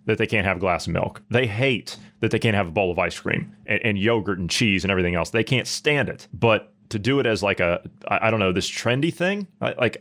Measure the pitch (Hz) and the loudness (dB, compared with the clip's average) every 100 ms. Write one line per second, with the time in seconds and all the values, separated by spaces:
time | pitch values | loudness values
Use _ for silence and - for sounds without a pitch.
0 | - 110 107 110 98 90 92 85 - 85 | -2 0 2 2 0 0 0 0 0 -2
1 | - - - 117 127 104 135 117 - - | -2 -6 -2 0 0 0 0 0 -4 -14
2 | - - 110 110 120 104 90 80 92 87 | -18 -4 0 2 2 2 0 0 0 2
3 | 87 - - - - - - 104 110 101 | 0 -2 -6 -6 -8 -10 -4 -2 0 0
4 | 104 117 92 92 85 - 113 95 92 92 | 0 0 -2 -4 -4 0 2 2 0 0
5 | 87 87 82 113 113 123 - - 147 147 | 0 0 0 -2 0 0 -2 -4 0 0
6 | 101 - - 92 117 104 - _ _ 110 | -2 -6 -14 0 4 4 0 _ _ -4
7 | 107 139 123 104 98 95 87 87 - - | 0 2 2 2 0 2 2 0 -4 -14
8 | - 98 110 113 95 92 92 - 113 127 | -2 0 2 2 2 0 -2 -2 0 0
9 | 160 - 180 202 196 _ 120 123 120 - | 0 0 -2 -2 -6 _ -6 0 0 0